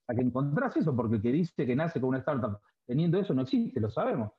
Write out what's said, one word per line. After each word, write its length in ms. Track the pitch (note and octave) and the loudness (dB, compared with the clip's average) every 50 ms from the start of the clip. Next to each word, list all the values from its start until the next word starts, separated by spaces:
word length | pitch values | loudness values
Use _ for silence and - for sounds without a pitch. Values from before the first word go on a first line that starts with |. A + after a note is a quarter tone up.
hasta 140 | _ - B2 | _ -2 -2
que 60 | A#2+ B2+ | 0 0
encontrás 540 | B2+ A#2+ B2+ C#3 C#3+ C#3+ D#3+ C#4 C#4+ - | 0 0 0 -2 0 0 0 0 0 0
eso, 200 | E4 A#3 D#3+ C3+ | 0 0 0 0
porque 180 | A2+ A#2+ A2 A2 | 0 0 0 0
el 80 | A2 G2+ | 0 2
que 80 | A#2 | 2
dice 340 | B2+ D#3+ F#3 E3 _ - D#3 | 2 2 0 -2 _ -4 -2
que 120 | A#2+ B2 | 0 0
nace 240 | C3+ E3 E3+ - C#3 | 0 0 0 -2 0
con 80 | A#2+ B2+ | 0 0
una 100 | C3 C3 | 0 0
startup 400 | C3 - D3+ C3 A2 A#2+ G#2 - _ _ _ _ _ | -2 -2 -2 0 -2 -2 -4 -6 _ _ _ _ _
teniendo 320 | - B2 C#3+ E3 F3 D#3+ | -4 0 0 2 2 2
eso 160 | G3 G3 - D#3 | 2 0 0 0
no 100 | C3 C3 | 0 0
existe, 360 | B2+ - B3+ A#3 A#3 - - | 2 2 0 0 0 0 -2
lo 120 | G#2+ G#2+ | -2 0
sabemos. 420 | - - F#3+ C4 A#3+ D3 A2 G#2 - | 0 0 0 0 0 -2 -2 -4 -6